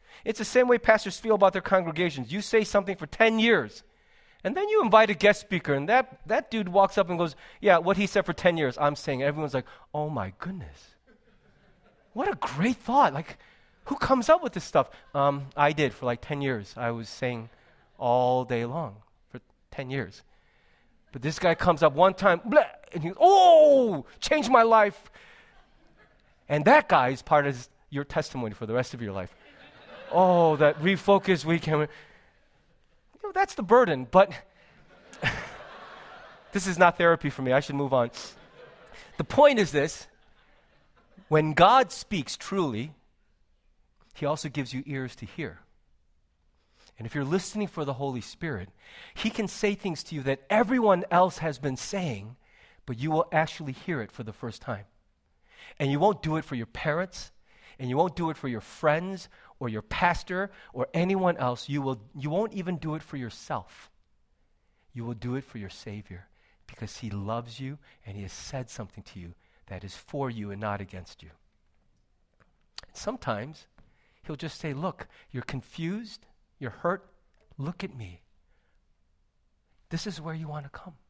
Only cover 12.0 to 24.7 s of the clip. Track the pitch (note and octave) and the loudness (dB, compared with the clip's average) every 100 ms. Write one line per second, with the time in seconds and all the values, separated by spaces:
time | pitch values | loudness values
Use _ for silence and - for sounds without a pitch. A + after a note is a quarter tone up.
12 | _ G#3+ G4 B3 - C3+ A3 B3 - C4+ | _ -6 -4 -4 -6 -2 -2 -2 0 4
13 | G#3 C3+ - - _ _ _ _ - C#4+ | 4 0 -10 -16 _ _ _ _ -10 -6
14 | - D#3+ - F4 C#4+ F3+ - D#3 - - | 0 2 4 4 2 -8 0 0 0 -6
15 | _ C#3+ C#3+ C#3+ C3+ D3 D3 D#3 C#3 - | _ 0 0 0 -6 0 2 2 -2 -2
16 | B2 A#2+ - C#3+ C#3 A#2 G2 A#2 A#2 A#2 | -4 -4 -6 -4 -4 -4 -8 -8 -6 -6
17 | A2 - B2+ A#2+ A2+ _ _ _ _ - | -10 -8 -6 -6 -12 _ _ _ _ -6
18 | B2 B2 B2 B2+ B2+ A#2+ A#2+ D#3 C3+ G#2 | 0 2 2 0 0 -4 -4 -6 -10 -14
19 | _ _ _ A#2+ - _ _ - B2+ C#3 | _ _ _ -20 -20 _ _ -12 -6 -6
20 | F#2+ - _ _ _ _ _ _ _ _ | -6 -12 _ _ _ _ _ _ _ _
21 | _ B2 C#3 - F3+ D#3+ F3+ D#3 D#3 C#3 | _ -8 -6 0 0 2 2 4 2 6
22 | F#3 F#3+ F#3+ E3+ A3+ D4 G3+ - - - | 4 4 2 2 4 4 4 -4 -12 -8
23 | E3 - F4 G4 F4+ D#4+ D4+ C4+ A#3 D#3 | -6 4 6 8 10 10 10 6 4 -2
24 | - - - D4+ A3+ B3+ A3+ | -8 -12 -2 0 4 4 6